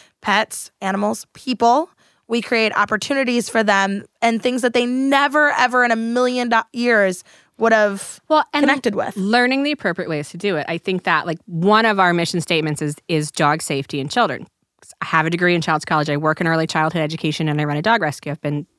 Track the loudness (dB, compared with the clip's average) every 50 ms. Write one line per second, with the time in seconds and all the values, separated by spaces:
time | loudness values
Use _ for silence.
0 | -20 _ _ _ -2 0 0 0 0 -2 -6 -10 -12 -14 _ _ -6 -4 -2 -2
1 | -2 -2 -2 -4 -8 -14 _ -12 -8 -6 -2 2 2 4 4 2 0 -4 _ _
2 | _ _ _ _ _ -4 -4 -4 -2 -2 0 0 0 0 0 0 0 0 -2 -4
3 | -2 -2 -2 0 0 0 0 0 -2 0 0 0 2 4 4 2 2 0 -2 -4
4 | -8 -12 _ _ 0 0 0 0 0 -2 -2 0 0 0 0 0 0 0 0 -2
5 | 0 2 2 2 2 2 2 2 2 2 2 2 2 2 4 2 2 2 2 0
6 | -2 -2 0 0 0 0 0 -2 0 0 0 0 0 -2 -4 -2 0 2 4 4
7 | 4 2 0 -4 -8 _ -20 _ _ _ _ -2 2 4 4 4 4 2 0 -4
8 | -8 -12 -16 -16 _ 0 2 2 2 0 0 0 2 2 2 0 0 -2 -2 -2
9 | -4 -6 -6 -4 -2 0 2 2 2 2 2 0 0 -2 -4 -2 -2 -4 -4 -4
10 | -4 -4 -6 -6 -6 -8 -10 -6 -4 -2 -2 -2 -4 -4 -6 -6 -4 -4 -4 -2
11 | 0 0 0 0 0 -2 -6 -8 _ -8 -6 0 2 4 4 4 4 4 4 4
12 | 4 4 4 2 0 0 -2 -4 -2 -2 -2 0 0 -2 -4 -4 -4 -6 -6 -8
13 | -6 -4 -2 -2 -2 -2 -2 0 2 2 2 0 -2 -4 -4 -4 -6 -6 -6 -8
14 | -6 -4 -2 0 0 0 -2 -6 -10 -16 _ _ _ _ _ _ -20 -20 -16 _
15 | -6 0 0 2 2 2 0 2 2 2 2 2 0 0 -2 -2 -2 0 0 0
16 | 0 0 -2 0 0 0 0 0 0 0 0 0 0 0 0 0 0 0 0 -2
17 | -2 -4 -4 -4 -4 -4 -2 -2 -2 -2 0 0 -2 -2 -2 0 2 2 2 2
18 | 0 -2 -4 -6 -8 -10 -8 -6 -4 -4 -4 -4 -6 -10 _